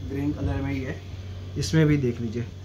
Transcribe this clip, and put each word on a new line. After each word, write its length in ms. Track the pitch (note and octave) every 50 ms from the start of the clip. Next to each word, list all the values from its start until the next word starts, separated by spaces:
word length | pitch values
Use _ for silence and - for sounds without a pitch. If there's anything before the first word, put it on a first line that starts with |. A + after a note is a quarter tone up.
| - -
ग्रीन 220 | C3+ C#3 C#3+ D3 D3
कलर 280 | C#3+ C#3 C#3+ C#3 C#3 C3+
में 100 | C#3 C#3
ही 100 | C3+ C3
है। 140 | C3 - - - - - - - - - - - - - D3
इसमें 280 | C3+ - - D#3+ D#3
भी 100 | D3 D3
देख 240 | C#3+ C3 B2 A#2+ -
लीजिए 240 | A#2 A2+ G#2+ A#2 A#2+ - - -